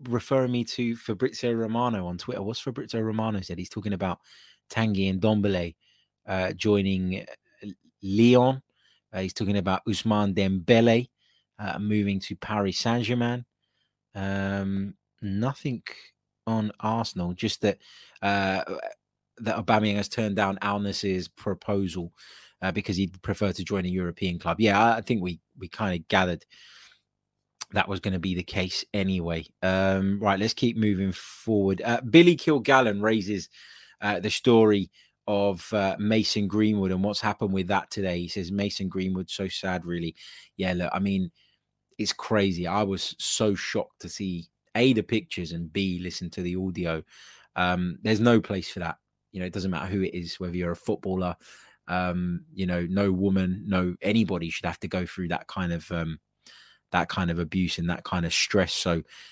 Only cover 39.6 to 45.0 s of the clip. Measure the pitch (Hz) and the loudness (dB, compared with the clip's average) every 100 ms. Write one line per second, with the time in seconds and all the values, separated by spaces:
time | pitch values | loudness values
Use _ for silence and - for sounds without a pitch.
39.6 | 95 92 85 87 82 - - - - - | -4 -4 -4 -4 -6 -8 -16 -20 -14 -4
40.6 | 92 90 87 92 101 95 87 - _ _ | -2 -2 -2 -2 0 0 -2 -6 _ _
41.6 | _ _ _ - 104 - - 110 98 87 | _ _ _ -6 -6 -4 0 2 2 0
42.6 | 87 101 101 92 - - - - 107 95 | -2 0 0 -2 -4 -6 -4 0 0 0
43.6 | - 110 - - 87 - 95 87 - _ | -2 -4 -6 -10 -12 -8 -6 -8 -10 _
44.6 | _ 113 131 110 | _ 2 4 4